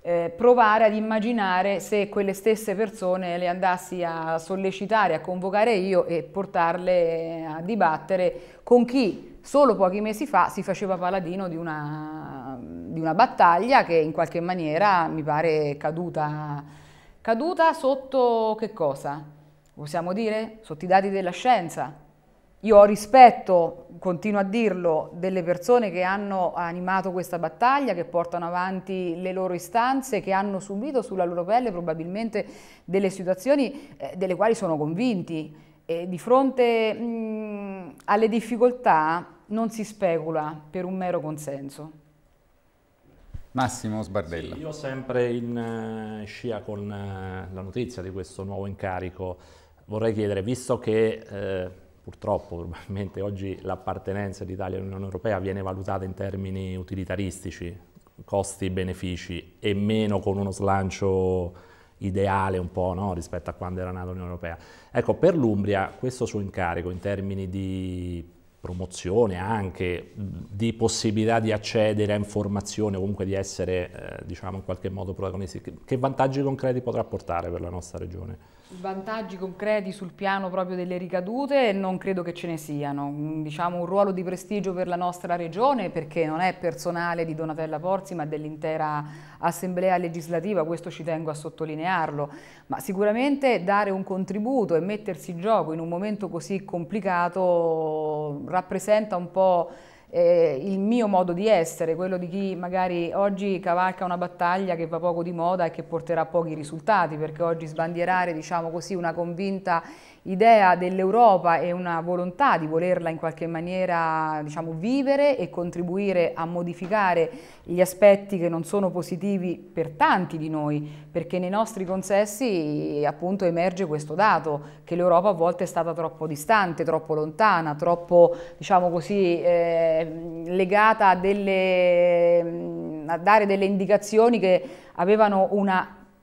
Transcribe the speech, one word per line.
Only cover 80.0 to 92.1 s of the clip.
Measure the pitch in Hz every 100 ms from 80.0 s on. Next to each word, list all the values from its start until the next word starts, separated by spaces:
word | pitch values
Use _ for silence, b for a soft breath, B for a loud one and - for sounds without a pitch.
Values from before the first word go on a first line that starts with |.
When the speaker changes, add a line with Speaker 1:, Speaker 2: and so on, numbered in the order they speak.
| 180
Speaker 1:
piano | 147 196 196 190
proprio | 185 185 180
delle | 180 180
ricadute | 180 180 180 247 277 277 240
non | 196 190 185
credo | 196 190
che | 170
ce | 170 175
ne | 160
siano. | 151 147 143 143 143
Mm, | 147 151 156
diciamo, | 151 151 175 180
un | 175
ruolo | 196 196
di | 185
prestigio | 180 180 - 208 190
per | 180 180
la | 175
nostra | 180 175 180 175
regione, | 165 170 262 262 180
perché | 170 151 170 156
non | 156
è | 185 180
personale | 175 151 175 170 175 170 165
di | 156
Donatella | 160 151 160 151
Porzi | 180 190 185 175
ma | 151
dell'intera | 151 151 156 160 156 156 151 151 B B B
assemblea | 170 170 185 180 185 180
legislativa, | 175 170 156 170 180 190
questo | 156 165 180
ci | -
tengo | 165 160 156
a |
sottolinearlo, | 151 156 - 160 156 170 185 156